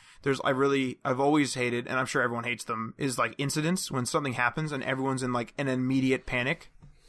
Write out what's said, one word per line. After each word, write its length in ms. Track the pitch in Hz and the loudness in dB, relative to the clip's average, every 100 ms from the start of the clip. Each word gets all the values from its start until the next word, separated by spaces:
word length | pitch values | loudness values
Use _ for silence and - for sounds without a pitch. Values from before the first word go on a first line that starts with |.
| - - | -20 -6
there's, 180 | 139 135 | -2 0
I 80 | - | 2
really, 480 | 131 139 139 131 - | 2 4 4 0 -2
I've 160 | - 127 | -2 2
always 360 | 139 151 135 131 | 4 4 4 0
hated, 320 | 123 120 - | 0 -2 -2
and 100 | 127 | -2
I'm 60 | 131 | 0
sure 160 | 143 | 0
everyone 220 | 123 120 117 | 0 0 -4
hates 180 | 120 | -6
them, 300 | - 113 113 - | -4 -6 -6 -4
is, 200 | 139 120 | -2 0
like, 180 | 117 - | -2 0
incidents 540 | 139 156 156 185 - | -2 0 0 -2 -2
when 140 | 135 120 | -2 0
something 280 | 160 143 | 0 -2
happens 380 | 120 123 139 156 | 0 0 0 -4
and 120 | 143 | -4
everyone's 400 | 131 135 135 131 | -4 -2 0 0
in, 100 | 127 | -2
like, 200 | 123 120 - | -2 -4 -4
an 100 | 139 | -2
immediate 580 | 127 127 135 131 131 - | 0 2 2 2 0 0
panic. 460 | 127 123 170 - - - - | -2 -2 -4 -8 -20 -20 -20